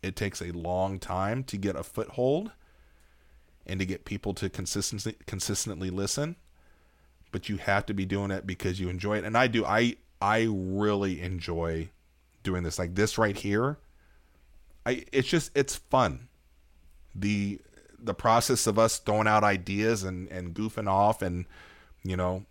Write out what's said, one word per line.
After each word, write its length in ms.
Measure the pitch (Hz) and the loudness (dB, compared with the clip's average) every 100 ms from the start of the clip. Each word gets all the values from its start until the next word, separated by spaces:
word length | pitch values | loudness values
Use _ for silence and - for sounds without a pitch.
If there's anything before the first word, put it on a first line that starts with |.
it 140 | 95 95 | -6 -4
takes 260 | 101 - | -4 -4
a 100 | 87 | -8
long 480 | 85 85 90 95 95 | -6 -2 0 0 -2
time 440 | - 92 98 123 131 | -4 -2 -2 -2 -4
to 120 | 101 | -4
get 180 | 98 82 | -2 -4
a 80 | |
foothold 680 | 87 - 107 - 127 151 214 - _ _ - _ _ _ _ - _ _ - | -6 -6 -6 0 2 2 -2 -14 _ _ -20 _ _ _ _ -20 _ _ -8
and 120 | 92 | -4
to 40 | 92 | -4
get 200 | 95 - | -4 -6
people 280 | 101 104 95 | -8 -6 -4
to 140 | 98 | -6
consistently, 680 | - 92 101 - 104 110 107 - | -6 -6 -4 -4 -4 -8 -10 -10
consistently 640 | 98 - 98 - 87 92 | -6 -4 -4 -4 -6 -6
listen. 480 | 92 98 - 151 170 _ _ - _ _ _ _ _ _ | -2 -2 -2 -4 -6 _ _ -20 _ _ _ _ _ _
But 160 | - - | -8 -4
you 80 | 101 | -4
have 280 | - 98 - | 2 0 0
to 60 | |
be 120 | 101 95 | -4 -2
doing 260 | 98 98 | -2 -2
it 160 | 95 95 | -4 -4
because 320 | 92 98 92 | -4 -4 -2
you 80 | 90 | -4
enjoy 300 | 90 101 104 | -4 -2 -2
it. 60 | 98 | 0
And 120 | 113 | 2
I 100 | 127 | 4
do, 180 | 113 101 | 2 2
I, 300 | 120 139 - _ _ | 4 2 0 _ _
I 260 | 98 110 113 | 2 4 2
really 720 | 101 92 95 104 104 98 87 | 0 -2 0 2 2 0 -2
enjoy 680 | 90 90 82 85 85 82 85 _ _ _ _ _ | -4 -6 -4 -2 -2 -2 -6 _ _ _ _ _
doing 200 | - 90 | -4 -2
this. 160 | 85 - | -2 -4
Like, 160 | 90 92 | -4 2
this 220 | 107 - | 0 2
right 180 | 110 98 | 0 0
here, 400 | 104 104 127 151 - _ _ _ _ _ _ - - - - | 0 0 0 -4 -14 _ _ _ _ _ _ -20 -20 -8 -4
I, 200 | 127 - | -4 0
it's 160 | 135 131 | 0 2
just, 240 | 170 - 143 | 2 2 0
it's 200 | 135 - | 2 -2
fun. 520 | - 131 117 64 - _ _ _ _ - - - - 98 | 2 4 4 0 -12 _ _ _ _ -20 -20 -20 -16 -4
The, 440 | 101 104 101 101 - - - - | 0 0 -2 -6 -14 -20 -20 -10
the 140 | 113 | -6
process 540 | 95 120 117 - 127 - | 0 6 6 6 2 2
of 120 | 104 | 4
us 180 | 113 - | 4 4
throwing 300 | - 107 107 | 0 2 6
out 160 | 107 | 6
ideas 600 | 104 98 90 98 110 113 | 6 2 0 0 2 2
and, 240 | 95 92 92 | -2 -6 -8
and 240 | 92 90 | -8 -8
goofing 340 | 82 110 110 101 | -6 -6 -4 0
off 320 | 95 101 - | 4 4 4
and, 240 | 95 87 85 - - - - - | -2 -4 -6 -14 -20 -20 -20 -12
you 140 | 92 92 | -4 -2
know 280 | 90 92 104 | 0 -2 -8